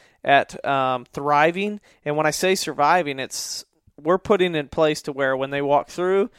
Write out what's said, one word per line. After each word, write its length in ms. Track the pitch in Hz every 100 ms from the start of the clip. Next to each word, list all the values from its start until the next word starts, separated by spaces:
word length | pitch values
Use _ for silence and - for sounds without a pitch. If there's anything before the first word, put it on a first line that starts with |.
| _ _
at, 400 | - 139 - - -
um, 400 | 135 131 127 123
thriving. 760 | - 143 147 160 180 208 208 _ _ 147
And 120 | 151
when 80 | 151
I 60 |
say 240 | 151 185 190
surviving, 640 | - 139 147 180 147 135
it's, 460 | 131 - - - - _ _ -
we're 160 | 151 185
putting 380 | - 202 180 160
in 120 | 135
place 340 | - 156 151
to 80 | -
where 260 | 135 135 131
when 140 | 135
they 100 | 143
walk 260 | 143 143 -
through, 420 | - 185 196 196